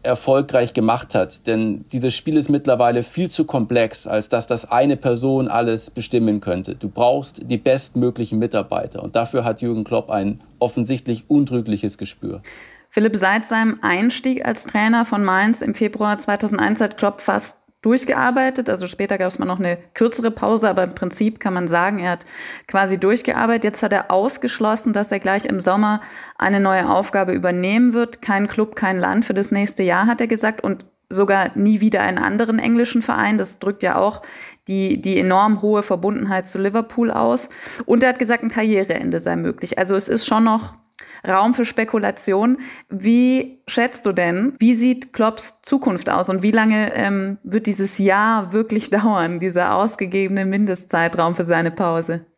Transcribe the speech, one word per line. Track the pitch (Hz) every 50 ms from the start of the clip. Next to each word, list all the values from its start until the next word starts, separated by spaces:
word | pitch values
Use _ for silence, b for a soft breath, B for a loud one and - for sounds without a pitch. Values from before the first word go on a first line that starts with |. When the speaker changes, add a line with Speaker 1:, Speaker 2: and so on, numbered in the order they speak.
Speaker 1:
erfolgreich | - 123 123 - - - 135 139 143 - - 127 120 120 -
gemacht | 123 110 113 117 123 - - -
hat. | 107 92 - - - _
Denn | 117 113 110 110 110 104 - - _
dieses | - 127 123 127 120
Spiel | - - 165 151
ist | 151 143 -
mittlerweile | 143 143 143 139 123 117 123 120 120 120 117
viel | - - 165 185 175
zu | - - 156
komplex, | - - 135 110 101 123 120 113 107 - - -
als | - 110 107 104 -
dass | - 117 117
das | - 123 113 - -
eine | 117 123 135 143 139
Person | - - 135 120 113 127 135 135 135 131
alles | - - 117 120 117 113 110 - -
bestimmen | _ 123 110 - - 120 113 110 107 104
könnte. | - 101 87 90 95 - 90
Du | - - 98
brauchst | - - 120 123 135 143 139 - - - 123 120
die | 123
bestmöglichen | 107 - 135 131 135 - - - 123 123 123 123 - 117 - - 110
Mitarbeiter. | 117 120 - 107 98 - - 87 - - - - -
Und | - -
dafür | 117 117 - - 127 117
hat | 117 107 -
Jürgen | 123 120 117 110 104
Klopp | - 117 110 - -
ein | 110 101 98 104 110 - - - _ _
offensichtlich | 123 120 - 127 117 113 135 120 - - 117 110 -
untrügliches | _ 147 147 143 135 127 120 110 110 104 101 - 101 -
Gespür. | - 95 - - _ - - 92 98 B B B B B B B B B B
Speaker 2:
Philipp, | - 208 214 220 208
seit | 196 190 190 202 226 220
seinem | - 226 220 220 220 214 -
Einstieg | - 208 180 185 214 247 - - - 262 262 - -
als | 240 226 - -
Trainer | - - 208 214 220 233 233 233
von | - 214 202 202
Mainz | 190 185 190 202 214 233 -
im | - - 202
Februar | - 220 208 208 - 208 208 208
zweitausendeins | 202 - - 202 208 220 208 208 190 214 196 214 220
hat | 226 202 -
Klopp | - - 202 202 -
fast | - - 196 202 - - - _ _ _ _ _
durchgearbeitet. | - 220 240 262 254 - - - - 247 240 269 262 262 262 262 240
Also | - 214 185 185
später | 180 - - 202 196 208 190
gab's | 185 185 185
mal | - 190
noch | 185 185 185
eine | 190 175 175 175 - _ _
kürzere | - 226 233 226 - 226 226
Pause, | 220 - - - 226 220 214 208
aber | 185 190 180
im | 180 -
Prinzip | - 185 180 - - 208 220 220 -
kann | - 202 185
man | 180 175
sagen, | 165 165 170 180 196 214 196
er | 175 180 175
hat | 175 - B B B B B B B B
quasi | - - 190 196 190 190
durchgearbeitet. | 180 190 196 233 240 - - - - 226 226 233 226 220
Jetzt | 214 214 - -
hat | 202 202
er | 190 - -
ausgeschlossen, | 185 190 202 269 - - - 240 - - 220 214 220 226 - 240
dass | 208 202 214 -
er | 208 196
gleich | - 190 196 208 220
im | 233 208 190
Sommer | 180 180 185 208 214 208 214 214 B B B B B B B
eine | - - 185 196 196
neue | 196 190 190 185 175 -
Aufgabe | 196 185 202 - - 196 190 180 185
übernehmen | 185 180 180 180 180 180 190 208 233 247 247 226
wird. | 240 240 233 - - -
Kein | - 196 196 202
Club, | 202 - - 214 214 -
kein | - 220 190 190
Land | 180 180 185 190 208 226
für | - 190
das | 190 202 196
nächste | - 202 202 202 - - 190
Jahr, | 180 170 180 202
hat | 226 233 226
er | 240
gesagt, | 226 226 214 214 214 220 - -
und | 202 190 190 - _ _ _ _ _
sogar | 190 190 202 196 196 196 180 170 -
nie | 208 202 208 214 202
wieder | 208 220 214 185
einen | 202 185 185
anderen | - - 196 202 214 233 220 220
englischen | 226 - - 233 233 240 240 - 233 -
Verein. | - - 220 208 208 214
Das | 208 190 185 - _
drückt | - 196 202 - 202
ja | 180 -
auch | - 190 208 208 - B B B B B B B B _
die, | - 190 196 190 190 - -
die | - 190 190 185
enorm | 180 185 185 190 202 220 214 190
hohe | 202 208 214 208 208
Verbundenheit | - 190 175 180 202 208 - 208 196 190 185 180 -
zu | -
Liverpool | 190 196 202 196 226 226 226 - 240 233 226
aus. | - - 226 233 240 247 - B B B B B B B 247
Und | - 240 233
er | 262 254
hat | 247
gesagt, | 254 247 214 240 233 -
ein | 226
Karriereende | - 233 220 220 214 190 196 190 165 170 175 180 170 165
sei | - 175 170
möglich. | 170 165 175 170 - - - -
Also | - 185 180 196
es | 196 202 -
ist | 240 226 -
schon | - 226 220 226
noch | 226 214 220 220 - - _ _ _ _ B B B B B B
Raum | 190 185 190 202 233 247
für | - 233
Spekulation. | 226 - - 220 220 - 220 202 202 202 - - 208 190 196 220 240 254 262 B B B B B
Wie | _ 196 190 190 220 233 240 247 254 262 262 269 262 - _ _
schätzt | - - 240 233 247 240 - -
du | 208
denn, | 185 180 175 170 175 185 220 277 - -
wie | 220 233 247
sieht | 226 240 254 247 254 254 -
Klopps | - - 214 220 220 - - - _ _ _
Zukunft | - 285 269 269 254 185 - - -
aus | - - 180 196
und | 185 190 185
wie | 214
lange, | 220 226 220 220 214 214 214 - -
ähm, | - - 196 202 196 190 190 196 - -
wird | 190 185 220 220
dieses | 214 196 190 196 196 -
Jahr | - 196 196 190 202 214 226 226 220 196 175 185
wirklich | 220 226 220 214 214 - -
dauern, | 196 214 208 226 214 180 165 165 175 170
dieser | 175 190 175 180 175 - -
ausgegebene | 180 202 226 - - 196 180 185 196 196 185 196 196 190
Mindestzeitraum | 190 196 202 214 196 185 185 202 - - 165 165 170 - 175 165 170 175
für | - 175
seine | 170 170 165 170 165
Pause? | 165 - 196 170 165 165 165 - 170 165 165 _ _